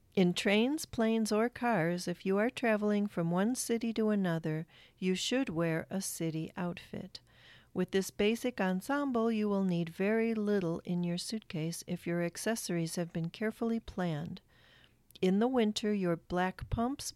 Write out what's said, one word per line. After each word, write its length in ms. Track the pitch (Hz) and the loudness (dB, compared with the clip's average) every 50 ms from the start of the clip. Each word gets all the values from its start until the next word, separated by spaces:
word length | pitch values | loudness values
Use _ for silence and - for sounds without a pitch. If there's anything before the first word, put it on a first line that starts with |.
| _ _ - | _ _ 2
"In 200 | 202 185 180 180 | 4 4 4 4
trains, 500 | - - 208 196 214 226 262 294 320 - | 2 2 2 4 4 4 4 2 -2 -4
planes, 480 | - - - 226 226 226 226 220 208 214 | -6 -2 0 2 2 2 2 2 2 2
or 160 | 214 226 240 | 2 2 2
cars, 580 | - - 247 240 226 185 156 170 175 180 180 | 0 -2 -2 0 2 2 2 2 0 -2 -2
if 200 | 175 175 - - | -4 -6 -4 -2
you 120 | 185 190 202 | 0 2 2
are 120 | 214 247 | 2 0
traveling 560 | - - - 233 220 208 208 208 208 208 202 | 0 0 0 2 2 2 2 2 2 2 0
from 240 | 208 - 180 170 165 | 0 0 0 0 2
one 240 | 170 180 196 226 262 | 2 2 2 2 0
city 380 | - - - 233 226 233 233 220 | -2 -2 -2 -2 -2 0 -2 0
to 160 | 226 220 214 | 0 2 2
another, 560 | 214 202 190 180 165 165 165 160 156 156 165 - - - - - _ - | 2 2 2 2 0 0 0 -2 -2 -4 -4 -8 -12 -20 -20 -20 _ -4
you 160 | 185 185 185 | -2 0 0
should 340 | 180 - - 247 262 269 233 | 0 0 0 0 0 0 0
wear 380 | 165 160 170 165 160 165 - - | 0 0 0 0 0 0 -2 -4
a 100 | - 190 | -6 -6
city 520 | 190 - - - 165 165 151 160 160 - - | -4 -6 -6 -4 -4 -2 -2 -4 -6 -6 -6
outfit. 640 | - 180 175 170 - - - - - - 190 - - - _ _ - - - - - - _ - | -6 -6 -6 -6 -8 -10 -12 -12 -12 -12 -12 -14 -18 -20 _ _ -20 -20 -20 -20 -20 -20 _ -4
With 160 | 180 185 - - | -4 -2 0 0
this 180 | 190 185 - | 0 0 -2
basic 500 | - - 202 208 233 226 - 247 233 - | -2 0 2 2 2 2 0 -4 -2 0
ensemble, 720 | 196 185 185 185 - - 277 285 285 277 247 233 226 233 226 | 0 0 0 0 -2 -2 -2 0 0 0 0 2 2 2 2
you 160 | 214 208 208 | 2 2 2
will 160 | 202 196 196 | 2 2 2
need 240 | 185 175 170 170 165 | 2 2 2 0 -2
very 460 | 165 - 190 202 220 226 226 233 226 | -2 -2 0 2 2 2 2 0 0
little 460 | 214 208 208 208 202 180 165 165 - - | 0 0 2 2 2 2 0 -2 -2 -4
in 200 | 185 175 175 175 | -2 -2 -2 0
your 140 | 175 170 180 | 0 -2 -4
suitcase 640 | - - 226 220 - - - 160 156 165 165 - - | -4 -6 -6 -8 -8 -8 -6 -4 -4 -4 -6 -6 -8
if 200 | - 180 170 - | -8 -8 -6 -4
your 160 | 170 170 175 170 | -2 -2 0 -2
accessories 760 | 170 - - - 214 226 226 - - 180 170 165 160 - | -2 -4 -4 -4 -4 -4 -2 -2 -2 -2 -2 -2 -2 -2
have 160 | 185 175 170 - | -4 -4 -4 -4
been 180 | 170 165 170 | -4 -4 -4
carefully 500 | - - 214 220 - - 233 226 226 226 | -4 -4 -6 -6 -4 -4 -2 -2 -2 -2
planned. 600 | - - - - 180 175 156 147 165 - 180 - - _ _ _ _ - - - - - _ _ _ _ - - | -4 -6 -6 -4 -2 -2 -2 -4 -4 -6 -10 -12 -16 _ _ _ _ -20 -20 -20 -20 -20 _ _ _ _ -4 0
In 180 | - 180 185 202 | 2 4 4 4
the 100 | 226 254 | 4 4
winter, 460 | 262 254 220 214 208 - - 208 214 | 4 4 2 2 2 0 0 0 0
your 220 | 202 185 175 170 | 2 2 2 0
black 520 | 165 - - 175 180 180 185 185 - - - | 0 -2 -2 0 0 0 0 -2 -4 -8 -4
pumps, 420 | - 233 233 247 285 - - - - | -2 -2 0 -2 -2 -4 -8 -12 -12